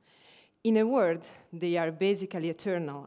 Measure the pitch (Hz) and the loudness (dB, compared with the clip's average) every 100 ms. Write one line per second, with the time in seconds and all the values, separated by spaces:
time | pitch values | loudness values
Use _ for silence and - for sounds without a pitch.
0 | _ _ - - _ _ 226 220 220 269 | _ _ -20 -20 _ _ 2 4 4 4
1 | 180 170 - - - 170 175 170 165 160 | 2 0 -6 -20 -16 -6 -2 0 0 0
2 | 190 202 190 185 165 160 202 175 151 143 | 0 0 -2 -4 -4 -4 -4 -2 -4 -8